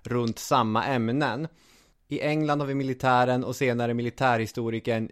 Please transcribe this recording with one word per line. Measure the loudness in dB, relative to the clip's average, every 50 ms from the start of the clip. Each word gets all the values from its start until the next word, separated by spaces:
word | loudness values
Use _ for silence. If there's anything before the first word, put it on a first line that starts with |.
| -8
runt | -4 -2 0 0 0 -2 -4
samma | -2 2 2 4 4 4 2 0 0
ämnen. | 0 0 0 0 0 0 0 0 0 -2 -4 -6 -10 _ _ _ _ _ _ _ _ _ _ _ -8
I | -6 -4
England | -2 0 0 0 2 0 0 0
har | 0
vi | -2 -2
militären | -2 -2 -2 -4 0 2 4 4 4 4 4 2 0 0
och | -4 -4
senare | -2 0 0 0 0 0 0 0
militärhistorikern | -2 -2 -4 -2 0 2 2 2 2 0 -2 -4 -4 -4 -4 -4 -4 -2 -2 -2 -2 -2 -6